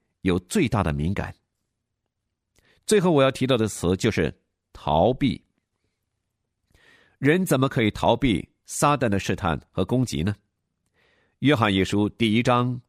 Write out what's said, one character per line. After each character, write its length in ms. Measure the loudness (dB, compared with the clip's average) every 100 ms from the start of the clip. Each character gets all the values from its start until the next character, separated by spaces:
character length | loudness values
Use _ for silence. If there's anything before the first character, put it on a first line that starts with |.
| _ _
有 180 | -2 -2
最 280 | -2 -2 0
大 140 | 0
的 100 | -2
敏 220 | -2 -4
感。 220 | -4 -8 -12 _ _ _ _ _ _ _ _ _ _ _ _ _ _ 0
最 140 | 2
后 120 | 4
我 100 | 4
要 80 | 2
提 160 | 0 0
到 100 | 0
的 120 | 0
词 280 | -2 -2 0
就 140 | 0
是 240 | 0 -2 -6 _ _ _
逃 420 | -12 -2 2 2
避。 300 | 2 -2 -4 _ _ _ _ _ _ _ _ _ _ _ _ _ _ _ _ _ -4
人 260 | 2 2 2
怎 140 | 0
么 100 | 0
可 140 | 0
以 80 | -2
逃 240 | 0 0 2
避 320 | 0 -2 -4 _ -14
撒 320 | -2 0 2
旦 100 | 0
的 120 | -2
试 160 | -2 -4
探 240 | -2 -4 -6
和 160 | -6 -2
攻 180 | -2
击 200 | -2 -2
呢？ 120 | -4 -6 _ _ _ _ _ _ _ _ _ -4
约 140 | 0
翰 200 | 2 2
一 100 | 2
书 260 | 0 0 -2
第 240 | 0 0
一 80 | 2
章 400 | 2 0 0 -6